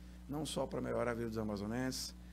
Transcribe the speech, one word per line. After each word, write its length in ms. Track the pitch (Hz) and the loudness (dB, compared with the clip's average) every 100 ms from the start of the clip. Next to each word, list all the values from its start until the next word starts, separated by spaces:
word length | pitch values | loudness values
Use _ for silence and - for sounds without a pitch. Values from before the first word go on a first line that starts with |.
| - - - | -14 -12 -6
não 160 | 147 147 | -2 0
só 220 | 151 135 | 0 0
para 120 | 131 | 0
melhorar 320 | 123 117 117 | 2 2 4
a 40 | 117 | 2
vida 140 | 117 | 0
dos 100 | 110 | 2
amazonenses, 720 | 107 101 104 120 131 127 - - - | 2 2 0 2 2 0 -4 -8 -12